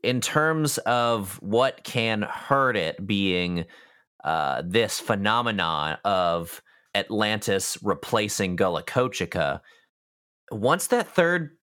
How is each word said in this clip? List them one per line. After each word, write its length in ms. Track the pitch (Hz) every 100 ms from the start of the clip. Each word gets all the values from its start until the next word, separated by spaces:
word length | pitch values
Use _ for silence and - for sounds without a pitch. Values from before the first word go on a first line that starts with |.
In 180 | 110 123
terms 560 | - 156 156 156 151 -
of 560 | - 120 120 117 95 95
what 420 | 98 113 131 -
can 380 | - 123 113 107
hurt 560 | 104 - - 139 131 107
it 280 | 80 -
being, 600 | 98 101 98 90 87 87 80 - - _ _ _
uh, 400 | - 80 69 65
this 360 | 85 107 107 -
phenomenon 960 | - 104 104 117 117 101 82 78 78 76
of 560 | 101 92 87 85 85 - _ _ _
Atlantis 800 | 98 - 107 107 107 - 98 - -
replacing 720 | 104 92 - 113 107 - 95
Gullah 280 | 87 95 82
Kochika, 760 | - 127 127 - 87 90 73 73 _ _ _ _ _ _ _ _ _
once 380 | 110 117 175 -
that 220 | 240 -
third 480 | - 170 175 151 _